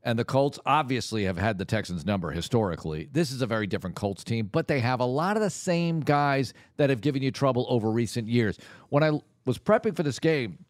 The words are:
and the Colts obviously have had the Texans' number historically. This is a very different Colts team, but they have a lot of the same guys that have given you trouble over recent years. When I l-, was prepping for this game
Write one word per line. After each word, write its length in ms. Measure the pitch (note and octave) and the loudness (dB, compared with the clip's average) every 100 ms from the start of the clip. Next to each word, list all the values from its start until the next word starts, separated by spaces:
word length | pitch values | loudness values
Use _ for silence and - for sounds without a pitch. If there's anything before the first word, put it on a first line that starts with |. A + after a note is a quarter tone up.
and 120 | - A#2 | 0 0
the 80 | |
Colts 340 | A#2 C3 C#3 - | 2 2 0 -2
obviously 600 | - C#3+ C#3+ C3 - A2 | 0 2 2 -2 -2 -2
have 120 | F#2+ F2 | 0 0
had 220 | G#2+ G2 | 0 -2
the 60 | |
Texans' 420 | F#2+ A2 F#2+ F2+ D#2 | -2 -2 -2 -4 -2
number 240 | G2+ E2+ | -2 -2
historically. 760 | D#2 E2 A#2+ G#2 E2 E2 D#2 C#3 | -4 0 0 0 -2 -6 -6 -4
This 200 | C#3+ D#3+ | -2 -2
is 100 | C3 | -2
a 40 | B2 | -2
very 200 | A2+ G#2 | -2 -2
different 300 | G2 F2+ E2+ | -4 -6 -4
Colts 260 | G#2 F#2+ | -4 -4
team, 240 | - A#2 G#2+ | -4 -4 -2
but 220 | D#3+ D#3 | -2 0
they 100 | D3 | 0
have 200 | A#2+ B2+ | 0 0
a 40 | |
lot 320 | B2 C3 F3 G#3+ | 0 0 0 0
of 60 | |
the 80 | G#3 | -2
same 480 | - - E3+ E3+ E3 | -2 -2 0 2 0
guys 560 | C3 C#3+ C#3+ C#3 B2+ - - - | 2 2 4 2 -2 -6 -20 0
that 140 | C#3+ | 2
have 100 | C3 | 2
given 220 | C3+ C3+ | 0 0
you 80 | C3+ | -2
trouble 340 | - C#3 B2 B2+ | 0 2 2 2
over 220 | B2 A2 | 2 2
recent 380 | A2+ A#2 B2 A2 | 0 0 -2 0
years. 280 | A#2+ A2 F#2 - - - | 2 2 -2 -10 -20 -2
When 140 | C#3+ | 2
I 60 | D#3 | 2
l-, 160 | D3+ - _ | 0 -4 _
was 140 | - A#2+ | -4 -4
prepping 380 | - G#3+ A3 D#3+ | 2 4 2 0
for 80 | |
this 160 | D3+ A#2+ | -2 0
game 440 | D#3+ D#3 A#2 E2 - | 0 0 -2 -8 -20